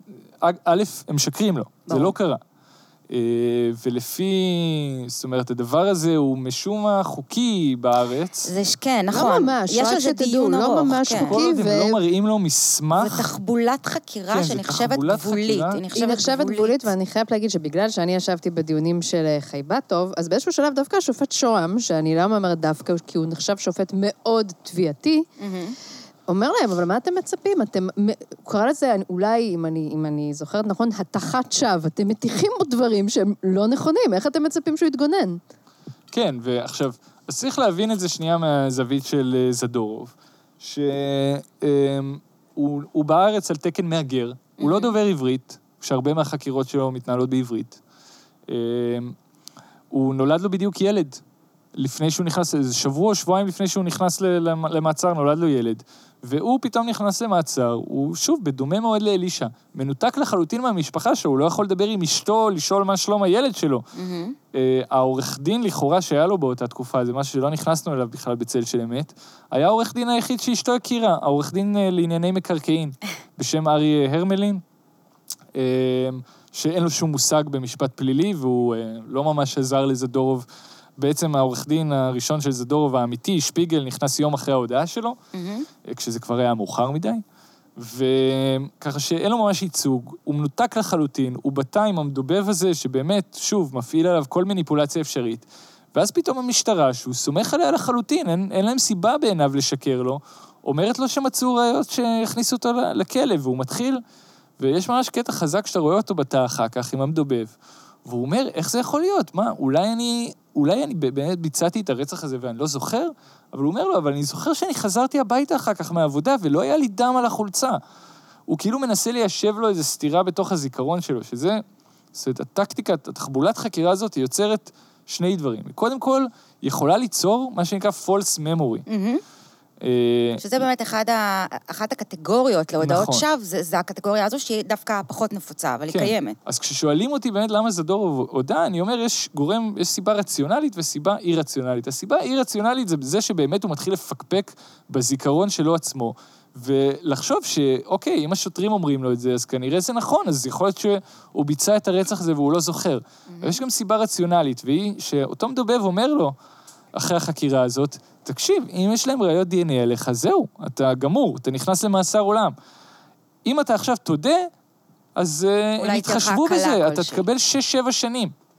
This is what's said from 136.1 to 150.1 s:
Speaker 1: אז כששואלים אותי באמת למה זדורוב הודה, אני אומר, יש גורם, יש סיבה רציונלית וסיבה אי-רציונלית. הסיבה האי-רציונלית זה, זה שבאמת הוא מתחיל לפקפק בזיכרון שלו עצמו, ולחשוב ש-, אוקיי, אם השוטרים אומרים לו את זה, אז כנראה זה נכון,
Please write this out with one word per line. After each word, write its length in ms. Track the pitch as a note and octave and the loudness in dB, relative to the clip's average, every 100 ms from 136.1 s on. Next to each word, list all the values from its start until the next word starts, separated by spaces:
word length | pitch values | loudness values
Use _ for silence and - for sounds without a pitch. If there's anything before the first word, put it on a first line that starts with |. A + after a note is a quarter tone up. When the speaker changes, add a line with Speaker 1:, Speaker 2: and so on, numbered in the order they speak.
| A2+ G#2 G#2+ - | 0 -2 -8 -6
Speaker 1:
אז 120 | - | -6
כששואלים 540 | - C#3 D3+ D3+ B3 | -4 -2 2 2 2
אותי 180 | C#4+ A#3+ | -2 -2
באמת 200 | G3+ A3 | 0 0
למה 200 | G#3 A3+ | 2 0
זדורוב 580 | F3 D#3 G3 F#3+ C3+ A#2+ | 0 0 0 0 0 -2
הודה, 360 | C3+ C3+ A3+ D#4+ | -2 0 0 0
אני 140 | F3 | 0
אומר, 180 | F#3+ A#3+ | 0 0
יש 300 | A#3 - - | -2 -2 -4
גורם, 400 | D3 D3 A3+ A3 G3+ | -2 0 0 -2 -2
יש 120 | F3 | -4
סיבה 240 | - F#3+ | -2 0
רציונלית 600 | G#3 G3 - D3 A#3+ D4+ F3+ | 0 0 -2 0 0 0 -2
וסיבה 400 | D#3 D3 D3+ G#3 | -6 -2 -2 0
אי-רציונלית. 680 | F3 E3 D3 C#3+ B2+ A#2+ B2 | 0 0 0 -2 -2 -2 -4
הסיבה 280 | C3 G3 D4+ | -6 0 0
האי-רציונלית 720 | B3+ C4+ B3 G#3 A3 B3+ G#3 | 2 0 0 0 0 0 -2
זה, 80 | D#3 | -2
זה 200 | C3 G3 | -2 -2
שבאמת 420 | - F3+ C#3 G3 | 0 0 0 0
הוא 60 | G3 | -2
מתחיל 220 | D3 F#3 | -4 -2
לפקפק 600 | F#3+ - C#3 - F#3+ G3 - - - - | -4 -4 -12 -2 -2 -2 -10 -20 -20 -6
בזיכרון 600 | C3+ B2 C3+ C#3+ D3+ G3+ | -2 0 0 2 2 2
שלו 240 | F#3+ D#3 | 2 2
עצמו, 400 | E3 - C3+ A#2 B2 - - _ C3 | 2 -2 -4 -6 -6 -18 -20 _ -10
ולחשוב 880 | A#2+ C3+ C#3 C#3 F3 C#3 - E4+ | 0 2 2 0 -2 -2 0 -2
ש-, 140 | - - C#3 C3 - | 0 0 2 2 0
אוקיי, 380 | F#3+ - F4 | -2 0 0
אם 80 | D3+ | 0
השוטרים 400 | F#3+ F#3 E3 G3+ | -2 -4 -2 0
אומרים 300 | G#3 D3+ C#3 | 2 2 0
לו 100 | B2+ | 0
את 80 | A#2+ | 0
זה, 120 | B2+ | 0
אז 120 | B2 | 0
כנראה 360 | - C3 B2+ F3 | -2 -4 0 -2
זה 120 | F#3 | 0
נכון, 320 | A#3 - | -2 2